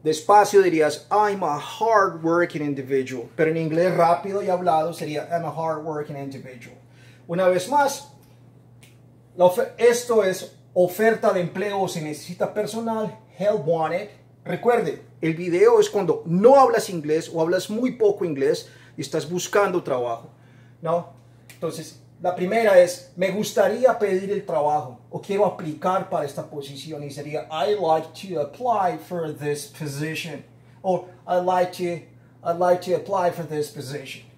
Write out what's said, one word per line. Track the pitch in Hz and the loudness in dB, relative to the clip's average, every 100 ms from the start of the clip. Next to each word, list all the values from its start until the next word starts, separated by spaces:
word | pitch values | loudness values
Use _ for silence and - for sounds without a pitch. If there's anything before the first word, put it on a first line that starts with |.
Despacio | 151 156 - 208 202 202 | 0 -2 6 6 8 6
dirías, | 185 160 151 147 - | 6 4 2 0 -2
"I'm | 208 208 196 170 | 2 2 0 -2
a | 147 | -4
hard | - - 220 214 190 165 | -8 -4 4 4 4 0
working | 160 170 170 170 | 0 2 2 -2
individual". | 147 139 127 139 127 127 117 - | -6 -6 -2 -2 -2 -8 -10 -2
Pero | 160 | 0
en | 165 | 0
inglés | 160 160 180 165 | 0 2 2 4
rápido | 170 175 196 196 | 2 2 -2 -4
y | 190 | -2
hablado | 180 180 156 165 | 0 2 2 0
sería, | 165 151 147 - | -4 -8 -8 -6
"I'm | 170 160 | -6 -6
a | 147 | -6
hard | 165 156 160 | -6 -4 -6
working | 151 147 139 | -8 -8 -10
individual". | 139 123 135 127 - - _ _ - - - | -12 -12 -16 -18 -20 -20 _ _ -20 -20 -8
Una | 170 185 | 0 2
vez | 180 233 | 2 2
más, | 294 277 - - - _ - - _ _ - - _ - _ _ 175 | 2 2 -2 -14 -20 _ -20 -20 _ _ -20 -20 _ -20 _ _ 2
la | 180 | 4
ofe-, | 202 - - | 4 -4 2
esto | 233 233 - 226 190 | 4 4 2 2 2
es | 185 - - - | -2 -10 -20 -6
oferta | 180 180 - 220 220 220 | 2 2 4 2 4 2
de | 190 | 0
empleo | 170 185 208 196 | -2 -4 -4 -2
o | 185 | -4
se | 175 | -4
necesita | 151 147 - 175 180 | -8 -10 -12 -6 -4
personal, | 208 208 220 226 220 214 - - - | -4 -4 -4 -4 -4 -6 -8 -20 -4
help | 202 214 147 | -2 0 0
wanted. | 165 156 175 208 - - _ | 0 0 -4 -8 -16 -20 _
Recuerde, | - 175 233 233 180 - - - | -8 -2 2 2 0 -6 -12 -6
el | 160 | -4
video | 160 180 170 220 226 | -4 -2 4 6 6
es | 202 | 4
cuando | 208 175 147 170 | 0 -2 -2 0
no | 175 226 277 | 4 8 8
hablas | 254 226 - | 8 4 -2
inglés | 175 151 156 165 | -8 -2 -2 -2
o | 165 | -2
hablas | 160 180 180 | 0 0 -2
muy | 214 254 | -4 -4
poco | - 208 196 180 | 2 0 2 -4
inglés | 139 135 165 - - - - | 0 0 0 -4 -20 -20 -12
y | |
estás | 147 165 143 | -6 -4 -4
buscando | 175 - - 196 180 | -6 -2 0 0 -2
trabajo, | - 127 120 117 - _ _ - - _ | -4 -4 -4 -6 -12 _ _ -20 -20 _
¿no? | 160 170 170 - _ _ _ | -4 -4 -4 -20 _ _ _
Entonces, | - 165 160 156 - _ _ | -10 -10 -8 -14 -18 _ _
la | 175 175 | -6 -2
primera | 180 220 220 185 | -2 2 6 8
es, | 175 - - - | 6 2 -14 -4
"Me | 185 | -2
gustaría | 185 208 - - 233 254 - | -2 -2 2 2 4 4 4
pedir | 202 185 196 | 0 -2 -2
el | 202 - | -6 -2
trabajo | 160 147 147 127 - - | 0 0 0 -4 -16 -14
o | - | -12
quiero | - 196 196 | -4 2 2
aplicar | - 165 147 185 185 175 | 0 -8 -4 -2 -2 -2
para | 170 143 | -4 -4
esta | - - | -8 -10
posición", | 151 139 143 156 151 | -12 -12 -14 -14 -12
y | 143 | -12
sería, | 131 147 147 - | -12 -10 -10 -8
"I'd | 156 190 208 | -4 0 0
like | 165 160 151 | 2 2 0
to | - 196 160 | -14 -8 -6
apply | 147 - 247 214 185 156 | -6 -4 -2 0 0 -4
for | - 180 156 | -8 -8 -8
this | 127 147 147 - | -6 -6 -6 -8
position", | - 151 135 156 156 165 139 - - _ - | -12 -12 -8 -6 -6 -10 -12 -16 -20 _ -10
o | 190 175 - - - | -4 -4 -4 -18 -2
"I'd | 180 180 | -2 2
like | 180 180 | 0 0
to, | - 175 165 - - - _ | -2 -6 -6 -12 -20 -20 _
I'd | 170 170 | -6 0
like | 180 180 185 | 2 2 0
to | 170 | -4
apply | 151 196 175 | -2 0 0
for | 170 151 | -2 -8
this | 151 147 | -6 -6
position". | 147 127 139 - - - | -8 -12 -12 -12 -16 -20